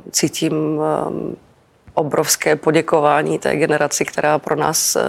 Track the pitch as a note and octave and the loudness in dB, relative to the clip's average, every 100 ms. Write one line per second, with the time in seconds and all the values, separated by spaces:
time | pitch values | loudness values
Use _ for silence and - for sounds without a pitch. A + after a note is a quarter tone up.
0 | - - D#3+ - D#3+ D#3 D#3 D3+ D#3 D3+ | -6 -2 -2 -2 -2 -2 -2 -2 -2 -2
1 | D3+ - - - _ _ _ _ - - | -2 -4 -8 -10 _ _ _ _ -6 -4
2 | D3+ C#3+ D3+ - - D3+ D#3 D#3 D#3 E3 | 0 0 0 0 2 2 2 2 2 2
3 | D3 D3 D3+ - C3+ C3+ D#3 D3+ D3 - | 4 2 0 -2 -2 0 0 2 0 -2
4 | D3 - D3+ D3+ - D3+ D3+ D#3+ - - | -4 0 2 0 0 -2 0 0 0 0